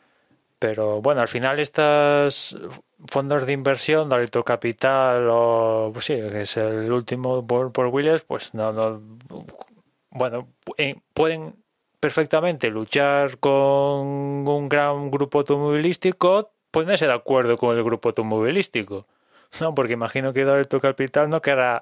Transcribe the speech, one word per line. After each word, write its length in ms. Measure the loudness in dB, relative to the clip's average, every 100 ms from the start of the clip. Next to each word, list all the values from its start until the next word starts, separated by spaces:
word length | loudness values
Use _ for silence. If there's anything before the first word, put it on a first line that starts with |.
| _ _ _ _ _ -6
Pero, 440 | -4 -2 -2 0
bueno, 180 | 0 0
al 80 | 0
final 320 | -2 -2 -2
estas 960 | -2 0 2 4 4 4 2 -2 -10 -12 -16 -18 _ _ -6
fondos 360 | -4 -2 -2 -2
de 60 |
inversión, 560 | -2 0 0 2 0 2
Dalito 340 | 0 0 -2
Capital 840 | 0 -2 -2 0 2 2 2 2 4
o, 600 | 4 4 4 2 0 -2
pues 140 | -4 -4
sí, 80 |
que 260 | -4 -4 -6
es 140 | -4 -2
el 340 | -2 -2 -2
último 560 | -2 -2 -4 -2 -2 0
por, 260 | 0 0
por 140 | -2 0
Williams, 340 | 0 0 0
pues 320 | -2 -10 -8
no, 180 | -4 -4
no, 300 | -2 -4 -4 -14 -20 -20 -20 -18 -20 -20 _ _ _ _
bueno, 380 | -4 -4 -4 -10 _
pu-, 100 | -10 -4
eh, 180 | -4 -4 _
pueden 420 | 0 0 0 -10 -18 _ _ _ -4
perfectamente 680 | -2 0 2 2 0 0 -2
luchar 680 | -2 -2 2 2 2 0 0
con 140 | 2 4 4 4 2 0 -4 -4 -4 -2 0
un 200 | -2 0
gran 420 | 0 0 -2 -2
grupo 280 | -2 0 0
automovilístico, 1120 | 2 0 0 0 0 0 -2 2 2 2 0 _ _
ponerse 360 | -2 0 0 2
de 60 |
acuerdo 440 | 0 2 2 2 2
con 180 | 2 2
el 80 |
grupo 240 | 0 0 -2
automovilístico, 920 | -2 0 0 0 0 -2 -4 -6 -10 -14 _ _ _ _ -6
¿no? 140 | -4
Porque 180 | 0 -2
imagino 400 | -2 -4 -4 -4
que 120 | 0 2
Dalito 340 | 2 2 0
Capital 480 | 0 -2 0 0 0
no 140 | 0
querrá 340 | 0 2 2 -2